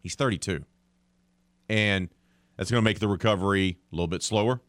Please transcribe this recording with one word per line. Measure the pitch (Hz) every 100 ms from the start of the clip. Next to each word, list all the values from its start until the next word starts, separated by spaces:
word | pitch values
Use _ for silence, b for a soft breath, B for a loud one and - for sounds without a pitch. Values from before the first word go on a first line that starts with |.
He's | 87
thirty-two. | - 135 95 - 80 71 _ _ _ _ _ _ _ _ _ _
And | 110 104 98 90 b b b b b
that's | -
gonna | 120
make | 110 95
the | 104
recovery | 95 113 104 95 98 95 87 _
a | 82
little | 85
bit | 87
slower. | - 107 107 123